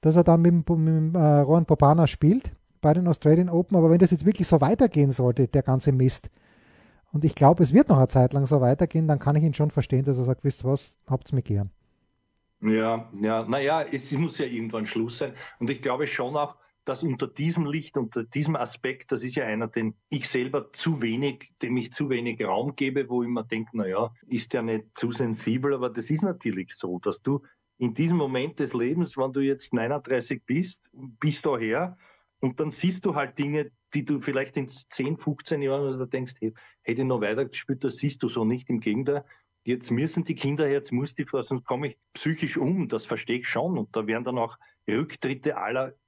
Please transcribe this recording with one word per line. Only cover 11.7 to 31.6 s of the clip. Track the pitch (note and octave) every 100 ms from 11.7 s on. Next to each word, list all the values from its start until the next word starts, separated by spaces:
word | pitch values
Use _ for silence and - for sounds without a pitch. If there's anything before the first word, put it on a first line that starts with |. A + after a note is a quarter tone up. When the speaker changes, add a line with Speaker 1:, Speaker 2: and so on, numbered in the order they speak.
| _ _ _ _ _ _ _ _ _
Speaker 2:
Ja, | G#2+ A2 A2 A2+ A#2 G2+
ja, | G#2+ A2+ A2
na | C3
ja, | C#3 D#3
es | D3+ C3+ B2+
muss | C#3 E3 -
ja |
irgendwann | C3+ A#2+ A2+ A2+
Schluss | G#2+ A#2 A2+ A#2+
sein. | C#3 - - -
Und | A#2+
ich | C#3
glaube | C#3 B2+ D3
schon | - B2+ D3
auch, | D3 - _ _
dass | - G#2+
unter | E3 C3 C#3
diesem | - D#3 E3+ D3+
Licht, | D#3 C#3+ D3
unter | A2+ A#2+
diesem | A2+ C#3+ D3+ D#3
Aspekt, | A#2+ - C3 C3 -
das | B2
ist | B2 B2+
ja |
einer, | A#2+ G#2+ A2+
den | A#2 A2 - _
ich | D3 B2
selber | C3 B2+ C#3 -
zu | - - D#3
wenig, | A#2 A2+ C#3+ C#3 - _
dem | B2 B2+
ich | B2
zu | - C#3+
wenig | B2+ A#2+ A2+
Raum | G#2 F#2+ C3+ C#3
gebe, | C3+ C3 B2
wo | B2
ich | A#2+
mir | A#2+
denk, | A2+ A2+ A2+
„Na | A2+ G2
ja, | F#2 A#2 A2+ _
ist | A#2+ A2+
der | C3
nicht | A2+ A2 -
zu | - A#2+
sensibel?“ | A#2+ B2 A2 - A#2+ C#3
Aber | C#3 B2
das | A2+ A2+
ist | D#3
natürlich | G3 F3 A#2+ F#2+ F#2
so, | - F#2 F2+
dass | G#2 F#2
du | - C#3 - _ _ _
in | B2
diesem | A2+ E3 F3
Moment | C#3+ B2+ C#3+ -
des | C#3
Lebens, | B2 A#2+ E3 E3 -
wenn | C3
du | C3
jetzt | C#3 C3+ -
neununddreißig | A#2+ A#2 C#3+ C3 B2+ A#2 B2+
bist, | _ C#3 F3+ - _
bis | - C3 A2+ D#3 D3
daher, | D3+ B2+